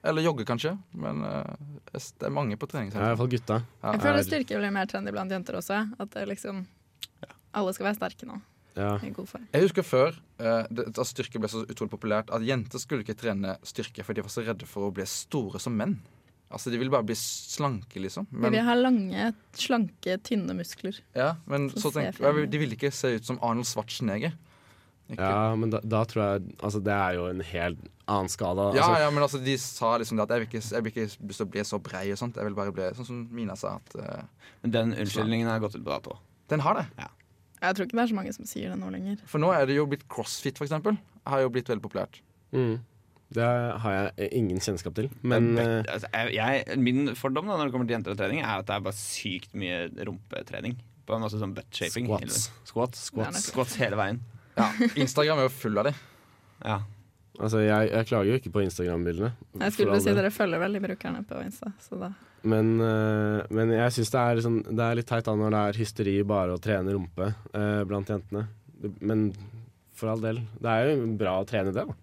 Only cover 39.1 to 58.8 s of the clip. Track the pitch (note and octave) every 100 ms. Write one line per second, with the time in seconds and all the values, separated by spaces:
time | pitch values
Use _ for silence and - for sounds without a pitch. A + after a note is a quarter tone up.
39.1 | G#3 - D#3 D#3+ F3 C3+ C#3+ D3 C#3 -
40.1 | - A2+ - C#3+ - D3 D#3 G#3 G#3 -
41.1 | - - C3+ C3 B2 B2 A2 G#2 F#2+ F#2
42.1 | - _ _ _ B2+ B2 A2+ A#2+ _ _
43.1 | _ _ A2+ A#2 B2 A#2+ A2+ A2+ G2 G2
44.1 | - G2 B2 G#2+ F2+ G#2 F#2 F2+ E2 B2
45.1 | - B2 A#2+ A#2 A#2 A#2 A2+ G#2+ F#2 -
46.1 | A2 A2+ G#2+ A2+ C3+ - A#2 B2 B2+ C#3+
47.1 | A2+ C#3 C3+ F#3+ F#3 D3 B2+ A#2+ A#2 G2
48.1 | G#2 F#2+ C#3+ B2 G2+ G2+ G#2 G2 G2+ -
49.1 | - G#2+ F2+ - - F#2 F2 E2+ - G2
50.1 | G#2 - - - - A2+ B2 - - -
51.1 | A2+ A2 G#2+ G#2 F#2+ - - - A#2 A#2+
52.1 | G2+ A#2 A2+ - - - - B2 - -
53.1 | - A2 F#3 - B2+ B2 - A#2+ G2+ G2
54.1 | A#2+ - - - - A2 A2 A#3+ D3 C3+
55.1 | - D3+ D#3 C3 C3 A2+ G#2 B2 D3 -
56.1 | - - _ _ _ - G#2 G#2 - -
57.1 | _ _ - A2 A2 G#2+ G#2+ A2 A2+ A2+
58.1 | A#2 G2 B2+ - G2+ G2 F2